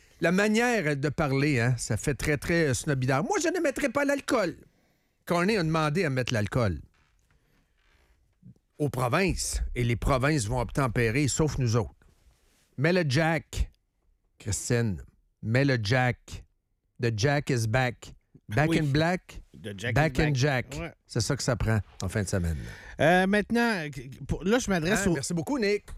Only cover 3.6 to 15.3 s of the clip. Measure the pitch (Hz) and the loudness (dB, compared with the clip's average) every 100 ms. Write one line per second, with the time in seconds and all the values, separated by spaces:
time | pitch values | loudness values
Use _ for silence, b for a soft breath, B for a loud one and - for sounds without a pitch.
3.6 | 294 - 269 277 285 285 - 247 180 - | -2 0 -2 0 0 -2 0 -2 -2 -6
4.6 | - _ _ _ _ _ - 175 180 220 | -16 _ _ _ _ _ -2 2 2 2
5.6 | 160 160 151 151 160 131 123 113 101 131 | 2 2 2 2 0 0 0 0 0 0
6.6 | 107 78 - _ _ _ _ _ _ _ | 0 -2 -10 _ _ _ _ _ _ _
7.6 | _ _ _ _ _ _ _ _ 123 - | _ _ _ _ _ _ _ _ -20 -20
8.6 | _ - 147 127 127 156 190 127 - - | _ -4 -4 -2 0 2 2 0 -2 -4
9.6 | - 123 120 117 - 135 135 156 104 127 | -2 -2 -2 0 2 2 2 2 0 -2
10.6 | 107 - 135 123 113 123 143 - 151 123 | -2 0 0 2 0 2 0 0 0 0
11.6 | 123 117 92 - _ _ _ _ _ _ | 0 0 -2 -8 _ _ _ _ _ _
12.6 | _ - 151 185 156 127 160 156 - - | _ -2 2 2 2 2 2 0 -4 -6
13.6 | - - _ _ _ _ _ - 104 95 | -6 -8 _ _ _ _ _ -12 -8 -6
14.6 | - 120 113 82 - _ _ | -2 0 0 -4 -10 _ _